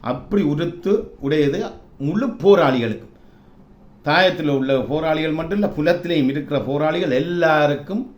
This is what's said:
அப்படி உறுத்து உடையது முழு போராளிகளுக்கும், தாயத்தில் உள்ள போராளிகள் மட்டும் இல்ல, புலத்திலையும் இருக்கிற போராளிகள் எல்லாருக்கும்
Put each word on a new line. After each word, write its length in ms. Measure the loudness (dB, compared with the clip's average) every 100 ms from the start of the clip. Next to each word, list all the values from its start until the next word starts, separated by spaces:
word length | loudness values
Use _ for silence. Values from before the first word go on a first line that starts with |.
அப்படி 420 | -6 -8 -2 0
உறுத்து 480 | 0 0 -4 -4 0 0 -2 -8
உடையது 400 | -2 2 2 0 -6 -10 -20 -8
முழு 280 | -4 -2 -2 0
போராளிகளுக்கும், 720 | 4 6 6 2 0 -4 -10 -20 -20 -20 -20 -20 -20 -20 -20 -10 0
தாயத்தில் 460 | 2 2 2 -2
உள்ள 240 | 0 2 0
போராளிகள் 560 | 0 -2 -2 -2 -2 -4
மட்டும் 220 | -4 -2
இல்ல, 100 | -2
புலத்திலையும் 580 | 0 0 0 0 0 0
இருக்கிற 300 | -2 -2 -4
போராளிகள் 560 | -2 -2 0 0 0 0
எல்லாருக்கும் 840 | 0 0 2 4 2 0 -4 -6 -6